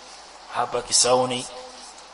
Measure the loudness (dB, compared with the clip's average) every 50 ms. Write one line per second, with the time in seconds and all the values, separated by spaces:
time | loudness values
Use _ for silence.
0 | -18 -20 -18 -20 -20 -20 -20 -20 -18 -10 -4 -4 -4 -2 -2 -4 -4 2 2 4
1 | 6 6 6 6 4 2 0 -4 -6 -8 -12 -14 -14 -16 -16 -18 -18 -18 -18 -20
2 | -20 -20